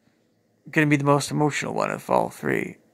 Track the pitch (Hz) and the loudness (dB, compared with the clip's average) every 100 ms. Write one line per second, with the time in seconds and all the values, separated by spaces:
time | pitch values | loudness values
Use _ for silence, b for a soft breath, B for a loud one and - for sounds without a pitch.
0 | _ _ _ _ _ _ - 160 151 147 | _ _ _ _ _ _ -4 2 4 4
1 | 143 143 - 147 151 - - - 50 50 | 4 2 0 -2 0 -2 -4 -2 -2 -4
2 | - 62 57 - - 58 - - _ | 0 0 0 -4 -4 -2 -4 -12 _